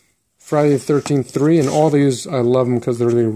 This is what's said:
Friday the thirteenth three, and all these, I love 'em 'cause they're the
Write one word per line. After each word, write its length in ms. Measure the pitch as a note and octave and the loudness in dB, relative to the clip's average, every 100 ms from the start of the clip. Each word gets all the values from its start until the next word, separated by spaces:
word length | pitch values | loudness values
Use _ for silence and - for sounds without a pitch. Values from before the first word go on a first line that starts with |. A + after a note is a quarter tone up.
| _ _ _ _ | _ _ _ _
Friday 360 | - D3+ D3 | -4 0 2
the 40 | C3+ | 0
thirteenth 500 | - D3 - C#3+ A#2+ | 0 -2 0 -2 -2
three, 300 | C3+ D3 E3+ | -2 0 2
and 100 | C3 | 2
all 220 | D3+ D#3 | 2 2
these, 340 | D3 C#3+ A#2+ | 2 2 -2
I 140 | - C3+ | -4 -2
love 300 | A#2+ B2+ B2 | 0 0 0
'em 100 | A#2+ | -2
'cause 220 | B2 A#2+ | -4 -2
they're 100 | A#2+ | 0
the 240 | A#2+ A2+ | 0 0